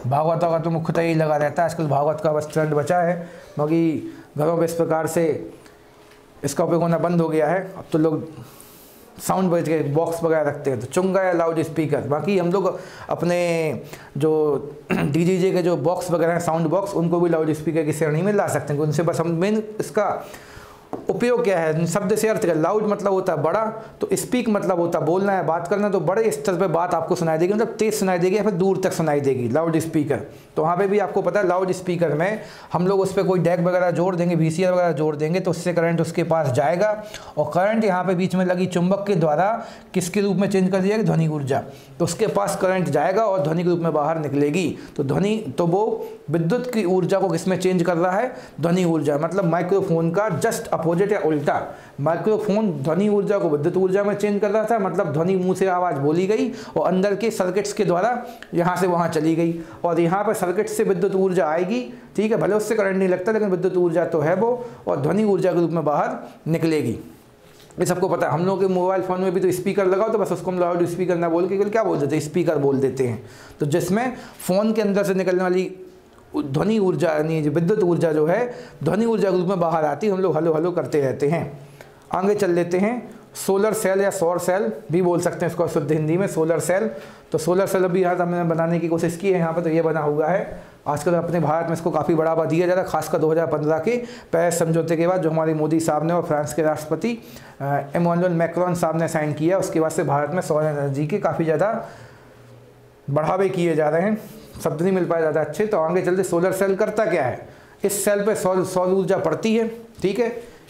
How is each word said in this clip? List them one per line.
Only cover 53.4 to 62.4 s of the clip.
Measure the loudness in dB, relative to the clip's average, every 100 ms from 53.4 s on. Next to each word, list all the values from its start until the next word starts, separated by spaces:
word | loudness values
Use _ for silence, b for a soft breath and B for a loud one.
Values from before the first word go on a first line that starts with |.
| 2
विद्युत | 0 0 2
ऊर्जा | 2 2
में | 0 0
चेंज | 0 0
कर | 2
रहा | 0
था, | 2 0
मतलब | 0 -2 -2
ध्वनि | 0 0 2
मुंह | 0 0
से | 2
आवाज़ | 2 0 0
बोली | 0 2 2
गई | 0 0 B B -2
और | 0
अंदर | 2 2 0
के | -2
सर्किट्स | 0 -2 0 -4
के | -2 0
द्वारा | 2 2 -2 B B B
यहाँ | -2 0 2
से | 2
वहाँ | 2 0
चली | 0 0 0
गई, | 0 -2 B B
और | -2 2
यहाँ | 2 2
पर | 0
सर्किट | -2 -2 -2 -2
से | 0
विद्युत | 0 2 0 2
ऊर्जा | 2 2 2
आएगी, | 0 0 -2 -6 B B -2
ठीक | 0
है, |
भले | 0